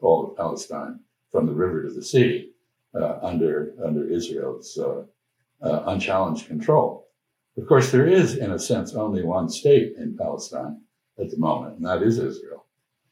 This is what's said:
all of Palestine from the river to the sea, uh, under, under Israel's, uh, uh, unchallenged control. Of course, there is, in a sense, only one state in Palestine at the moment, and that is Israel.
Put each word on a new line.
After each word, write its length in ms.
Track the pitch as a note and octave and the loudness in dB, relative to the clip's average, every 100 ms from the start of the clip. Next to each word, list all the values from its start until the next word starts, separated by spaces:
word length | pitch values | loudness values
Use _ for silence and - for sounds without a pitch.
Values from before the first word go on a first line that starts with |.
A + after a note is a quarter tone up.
all 240 | E2 E3 - | 2 4 2
of 80 | - | -6
Palestine 640 | D#2+ - - D2 - - _ _ _ | -6 -6 -10 -10 -10 -14 _ _ _
from 140 | - D#2+ | 0 0
the 80 | |
river 300 | D2+ F2+ D#2+ | 0 -2 -2
to 80 | D2 | -6
the 100 | - | -10
sea, 480 | - C3 - - - _ _ _ _ - | 0 4 4 2 -8 _ _ _ _ -4
uh, 200 | D#2 - | -4 -4
under, 540 | F#2 E2+ D#2 D2+ D2+ - F2 | -4 0 0 0 -4 -6 -4
under 240 | D2+ - | -2 -2
Israel's, 640 | - - C#2 C2 - - - | -4 -4 -6 -6 -8 -10 -6
uh, 240 | C#2 C2+ - _ _ _ _ _ | -4 -6 -10 _ _ _ _ _
uh, 220 | - D2+ F2 | -4 -2 -2
unchallenged 600 | G2 G2+ F#2+ F2 D#2 - | -2 0 0 0 -2 -6
control. 640 | A#2 C3 D3+ - - - _ _ _ _ - | -4 4 4 4 -4 -16 _ _ _ _ -14
Of 80 | - | 6
course, 240 | C3+ B2+ | 6 8
there 160 | B2+ D#3 | 6 6
is, 280 | F#3 D3 - | 6 4 0
in 140 | A2 | -4
a 80 | F2 | -4
sense, 380 | - A#2+ - A2 | -2 -2 -2 -4
only 260 | A2 G2 | -2 -2
one 280 | E2+ F#2 E2 | 0 -2 -2
state 440 | - C#3+ A2+ E2 - | 0 6 6 4 -4
in 180 | - - | -10 -6
Palestine 640 | D#2+ C#2 - C2 C#2+ D2+ _ _ _ - | -6 -6 -8 -10 -10 -12 _ _ _ -10
at 100 | G2 | -6
the 80 | - | -2
moment, 400 | D#2+ D2 D2+ D2 | 0 -2 -6 -10
and 80 | F2 | -4
that 160 | F2+ | 0
is 160 | A2 A#2 | 2 2
Israel. 480 | C2+ - - - _ _ _ _ _ | -2 -6 -14 -18 _ _ _ _ _